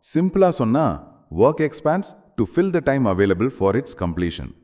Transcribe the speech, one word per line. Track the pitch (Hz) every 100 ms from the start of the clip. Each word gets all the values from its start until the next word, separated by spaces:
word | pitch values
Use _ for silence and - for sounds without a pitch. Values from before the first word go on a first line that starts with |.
| - 156
சிம்பிளா | 185 196 185
சொன்னா, | 165 113 127 151 73 - _ _ 82
work | 120 156
expands | 156 - 151 170 196 - _ -
to | 107 -
fill | 190
the | 180
time | 143 135 120
available | 92 101 92 120
for | 127 98 104
its | - -
completion. | 90 82 87 80 64 -